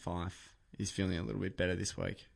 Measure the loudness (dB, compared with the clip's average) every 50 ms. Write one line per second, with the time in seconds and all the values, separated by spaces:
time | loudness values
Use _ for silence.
0 | -4 -2 -2 -2 -2 -2 -4 -8 -12 -20 -20 -20 _ _ -6 -4 -4 -2 0 2
1 | 2 2 2 2 0 0 0 0 -2 -2 0 2 2 4 4 2 0 -2 -2 -2
2 | -2 -2 -2 -4 -8 -18 -20